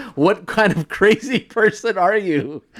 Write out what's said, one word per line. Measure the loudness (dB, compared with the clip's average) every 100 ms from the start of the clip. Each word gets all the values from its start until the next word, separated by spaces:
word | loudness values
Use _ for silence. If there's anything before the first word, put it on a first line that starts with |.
| -14 0
what | 0 0 -4
kind | 0 0
of | 0 -6
crazy | 2 2 2 0 -6
person | -4 0 0 0 -4 0
are | 0 0
you? | 0 -2 -4 -12 -18